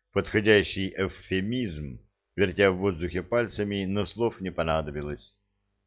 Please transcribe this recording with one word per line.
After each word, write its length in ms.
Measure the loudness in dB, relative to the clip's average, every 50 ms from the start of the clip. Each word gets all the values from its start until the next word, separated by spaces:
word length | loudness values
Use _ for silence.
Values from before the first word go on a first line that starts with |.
| _ _
подходящий 800 | _ -2 -2 2 0 2 6 6 6 6 6 2 -2 -4 -4 -4 -2
эвфемизм, 1040 | -2 -4 -4 -4 -10 -6 -2 -2 -2 -2 -2 -4 -4 -4 -4 -6 -8 -10 -10 -12 -14 -18 _ _ _ _ _ _
вертя 340 | 0 0 2 4 4 4 4
в 60 | 4
воздухе 460 | 4 0 0 0 -2 -4 -4 -4 -6
пальцами, 640 | -4 0 0 0 0 0 -2 -4 -2 -2 -2 -2 -2
но 200 | -2 -2 -2 -2
слов 360 | -4 -2 -2 -2 -2 -2 -4
не 100 | -8 -6
понадобилось. 840 | -4 -2 -2 0 0 0 -2 -4 -6 -8 -8 -8 -8 -10 -12 -18 _ _ _ _ _ _ _ _ _ _ _